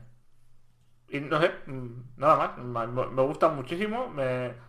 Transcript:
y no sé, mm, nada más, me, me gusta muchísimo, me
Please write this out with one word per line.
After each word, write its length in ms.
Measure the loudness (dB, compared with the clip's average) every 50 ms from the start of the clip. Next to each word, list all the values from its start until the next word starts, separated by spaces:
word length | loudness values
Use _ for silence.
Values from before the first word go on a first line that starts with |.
| -18 -20 -20 -20 _ -20 -20 -20 -20 -20 -20 -20 -20 -20 -20 _ _ _ -20 _ _ -8
y 120 | -6 -6
no 200 | -4 -2 2 2
sé, 100 | 2 2 2 0 -10
mm, 220 | -10 -10 -8 -8 -10 -10 -12 -14 -16 -6
nada 200 | 2 6 6 6
más, 220 | 6 4 0 -4 -6
me, 480 | -8 -6 -4 -4 -4 -2 -2 -2 -2
me 160 | 0 2 2 2
gusta 260 | 2 4 4 4 4
muchísimo, 600 | 4 2 -4 -4 -4 -4 -2 -2 -2 -4 -4 -6
me 460 | -4 -2 -2 -2 -2 -2 -4 -6 -8 -10 -16